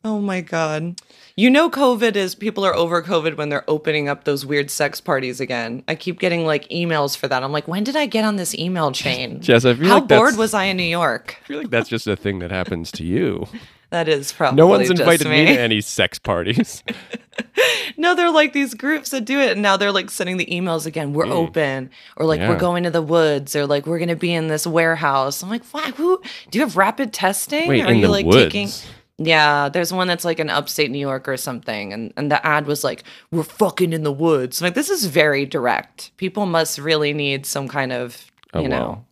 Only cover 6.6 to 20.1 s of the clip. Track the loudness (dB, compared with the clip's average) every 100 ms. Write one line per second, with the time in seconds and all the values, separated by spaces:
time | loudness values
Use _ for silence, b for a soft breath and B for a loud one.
6.6 | -4 -4 -2 0 -2 -4 -2 -2 -2 -4
7.6 | -4 -4 -2 -2 -2 0 0 -2 -6 -4
8.6 | -4 0 -2 -2 -4 -4 -6 -4 4 6
9.6 | 6 2 4 4 6 6 6 2 0 0
10.6 | -2 -2 -2 0 0 -2 -10 -20 -12 -10
11.6 | -2 -2 -2 -4 -2 -2 -2 -4 -4 -4
12.6 | -4 -6 -6 -8 -2 0 0 -2 -8 -12
13.6 | B B B -4 0 -2 -2 -2 2 6
14.6 | 8 6 4 4 4 4 4 4 4 4
15.6 | 2 0 -2 -2 -2 -2 -2 -2 0 0
16.6 | -2 -6 -12 -12 -14 -16 _ -14 -6 0
17.6 | 2 0 -6 0 2 4 4 4 4 0
18.6 | -4 -4 -4 -4 -4 -6 -2 0 2 2
19.6 | 2 2 2 0 -4